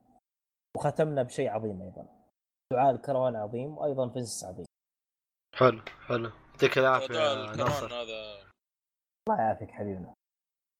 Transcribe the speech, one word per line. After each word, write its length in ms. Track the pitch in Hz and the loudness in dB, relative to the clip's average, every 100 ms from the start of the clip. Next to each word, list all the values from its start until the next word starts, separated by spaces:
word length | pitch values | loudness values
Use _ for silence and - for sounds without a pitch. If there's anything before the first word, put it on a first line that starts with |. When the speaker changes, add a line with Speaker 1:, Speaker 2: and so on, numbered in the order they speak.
| _ _ _ _ _ _ _ - | _ _ _ _ _ _ _ -2
Speaker 1:
وختمنا 460 | 147 - 156 139 | 0 2 2 2
بشيء 260 | 127 - 127 | -2 0 -2
عظيم 320 | 110 110 92 | 0 -2 -6
أيضًا. 260 | 90 - - - _ _ _ _ _ | -10 -14 -18 -20 _ _ _ _ _
دعاء 220 | 123 139 120 | 4 4 4
الكروان 400 | - 131 127 113 | 0 2 2 0
عظيم 420 | 104 120 139 147 | -4 -6 -6 -4
وأيضًا 320 | 147 135 123 | -2 0 -2
فينسس 340 | 127 113 - | -2 -6 -8
عظيم. 220 | 95 92 87 _ _ _ _ _ _ _ _ - | -10 -12 -14 _ _ _ _ _ _ _ _ 4
Speaker 2:
حلو، 260 | 127 110 - - - | 4 4 -6 -16 -4
حلو. 240 | 120 113 - - | -2 -2 -10 -20
يعطيك 260 | - 135 135 | 2 4 6
العافية 300 | 131 127 131 | 4 4 0
Speaker 3:
دعاء 300 | 160 151 131 | 0 2 0
Speaker 2:
يا 60 | |
Speaker 3:
الكروان 140 | 107 110 | -4 -2
Speaker 2:
ناصر. 360 | 123 139 117 | 0 0 -4
Speaker 3:
هذا. 500 | 120 113 110 107 101 - _ _ _ _ _ _ _ - | -8 -8 -10 -12 -16 -20 _ _ _ _ _ _ _ -2
Speaker 1:
الله 120 | 208 | 2
يعافيك 300 | 110 104 101 | 2 0 -6
حبيبنا. 420 | - 104 95 85 - _ _ _ _ _ | -8 -6 -6 -10 -18 _ _ _ _ _